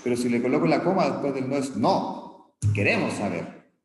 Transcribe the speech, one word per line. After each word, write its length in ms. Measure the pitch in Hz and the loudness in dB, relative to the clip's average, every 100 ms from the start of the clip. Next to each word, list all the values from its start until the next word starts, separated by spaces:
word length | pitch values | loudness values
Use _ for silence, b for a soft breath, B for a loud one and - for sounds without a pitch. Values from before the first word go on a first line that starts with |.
Pero 120 | 123 | -2
si 140 | 120 123 | 0 2
le 120 | 120 | 2
coloco 240 | 123 147 | 2 2
la 180 | 165 143 | 4 2
coma 260 | 170 190 147 | 2 2 0
después 240 | - 143 | 0 -2
del 160 | 135 127 | -2 -2
no 80 | 143 | -2
es 180 | 127 | -2
no, 800 | 104 143 185 - - - - - _ 104 | 0 2 2 -2 -8 -14 -20 -20 _ 0
queremos 400 | 101 113 220 139 | 2 2 2 0
saber. 580 | - 101 87 82 - _ _ | -2 -4 -4 -8 -14 _ _